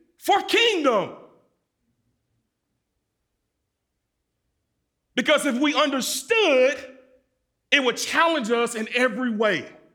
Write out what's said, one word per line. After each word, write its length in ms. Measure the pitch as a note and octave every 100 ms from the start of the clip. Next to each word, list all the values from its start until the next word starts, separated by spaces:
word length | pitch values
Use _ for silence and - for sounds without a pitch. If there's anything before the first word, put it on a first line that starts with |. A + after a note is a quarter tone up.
| _ _
for 220 | - G4
kingdom. 760 | G4 G#4 A#4 F#4 C#4 G#3 C3 - - _ _ _ _ _ _ _ _ _ _ _ _ _ _ _ _ _ _ _ _ _ _ _ _ _ _ _ _ _ _ _ _ _ _ _ _ _ _
Because 300 | - D4+ D4
if 140 | D4 A#3+
we 160 | D4
understood, 1120 | C4 D4 C4 - - - A4+ F4+ C4 C4 C#4+ - - _ _ _ _ _ _ -
it 140 | C#4+
would 140 | B3 -
challenge 520 | - D4 E4 D#4 G#3+
us 240 | A#3 A#3
in 140 | A3+ A3
every 360 | A#3+ B3+ G#3 B3
way. 400 | G#3+ G#3+ D#3 - - _